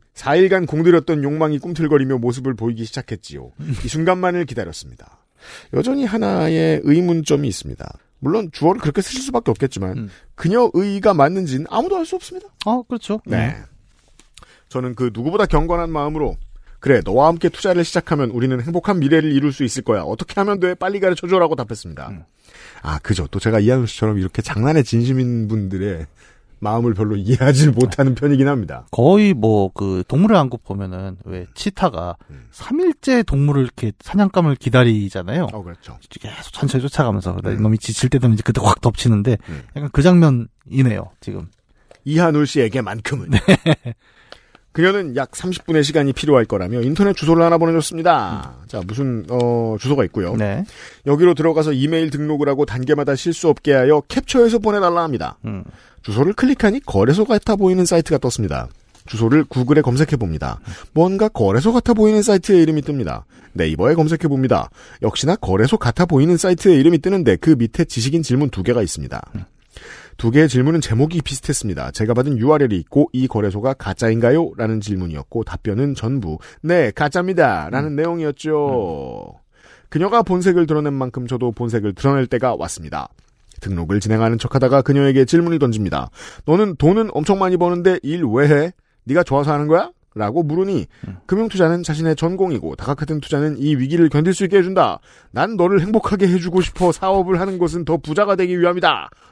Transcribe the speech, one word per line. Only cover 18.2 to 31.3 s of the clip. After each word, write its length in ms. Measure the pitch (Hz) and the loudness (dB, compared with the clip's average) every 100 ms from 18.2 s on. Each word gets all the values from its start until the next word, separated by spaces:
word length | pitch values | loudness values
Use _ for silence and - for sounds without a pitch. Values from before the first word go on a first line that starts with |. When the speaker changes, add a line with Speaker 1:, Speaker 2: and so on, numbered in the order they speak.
| 123 | -2
Speaker 1:
우리는 300 | 117 131 127 | -2 -2 -2
행복한 380 | 131 170 - 185 | -2 -4 -2 0
미래를 340 | 139 160 151 | 2 2 2
이룰 200 | 139 147 | 0 0
수 120 | 135 | -2
있을 180 | 123 127 | -4 -4
거야. 200 | 113 104 | -2 -2
어떻게 320 | 76 113 - 202 | -2 -8 -6 -2
하면 200 | 196 202 | -2 0
돼? 140 | 180 | -2
빨리 260 | 180 185 202 | -2 -4 0
가르쳐줘"라고 540 | 185 175 175 190 165 156 | 0 -2 0 2 2 0
답했습니다. 520 | 117 110 87 76 64 | -6 -10 -12 -14 -14
Speaker 2:
음. 140 | 92 82 _ _ - - - | -16 -20 _ _ -20 -20 -14
Speaker 1:
아, 160 | 76 76 | -8 -8
그죠. 260 | - 98 76 | -4 -4 -4
또 80 | 98 | -4
제가 200 | 113 110 | 0 2
이한우 260 | 104 131 113 | 4 2 0
씨처럼 320 | - 110 101 | -2 -2 0
이렇게 240 | 90 - | -2 -6
장난에 400 | - 104 131 160 | -6 -2 2 2
진심인 680 | 117 117 120 131 123 117 107 | 2 0 0 0 0 -2 -2
분들의 580 | 110 95 95 101 85 80 _ _ _ _ - | -2 -4 -4 -4 -6 -10 _ _ _ _ -10
마음을 360 | 107 113 120 | -4 -2 0
별로 220 | 101 107 101 | 0 -2 -2
이해하지 520 | 98 127 135 135 151 | 0 2 4 4 4
못하는 440 | 117 117 - 135 | 4 0 2 0
편이긴 340 | 117 147 135 135 | 2 2 2 2
합니다. 380 | 135 90 64 - | 0 -4 -10 -8
Speaker 2:
거의 440 | - 135 208 208 | 2 4 6 4
뭐, 360 | 139 110 107 95 | 2 2 2 0
그 280 | - 98 92 - | -4 -4 -4 -2
동물의 280 | 135 214 196 | 0 4 4
왕국 260 | 131 120 | 2 -4
보면은 520 | - 101 95 92 98 92 | -10 -10 -8 -10 -12 -14
왜 220 | 87 | -12